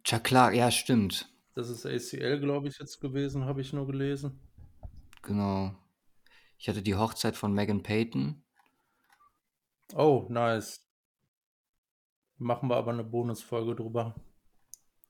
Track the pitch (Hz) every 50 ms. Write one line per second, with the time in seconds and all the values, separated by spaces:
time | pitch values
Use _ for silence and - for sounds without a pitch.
0 | - - 117 110 - - 127 127 127 110 92 120 120 120 - - - - 131 113
1 | 98 92 - - - - _ _ _ _ _ 123 120 117 120 113 - 131 127 123
2 | - - - 135 - 131 143 143 139 143 143 143 143 143 139 - 143 139 - -
3 | - 139 131 139 139 139 139 143 131 131 143 135 131 131 147 143 139 135 135 135
4 | 139 139 139 135 143 139 135 - - - _ - - - - - - - - -
5 | - - - - - - 101 101 101 98 98 95 95 95 98 - _ _ _ _
6 | _ _ _ _ _ _ - - - _ _ - - - 95 101 95 104 98 95
7 | 110 113 - - - 113 110 - - 104 101 101 104 101 104 98 - - 107 110
8 | 117 113 - 135 135 147 151 - _ _ _ _ _ _ _ _ _ _ _ _
9 | _ _ _ _ _ _ _ _ _ _ _ _ _ _ _ _ _ - 202 151
10 | 143 156 139 120 - - 120 120 120 117 113 110 104 - - - _ _ _ _
11 | _ _ _ _ _ _ _ _ _ _ _ _ _ _ _ _ _ _ _ _
12 | _ _ _ _ _ _ _ - 123 120 120 120 139 127 120 123 113 117 117 117
13 | 113 113 113 120 120 120 113 - - - 120 117 113 117 117 117 113 113 113 117
14 | 113 117 110 - - - - _ _ _ _ _ _ _ - - _ _ _ _
15 | _ _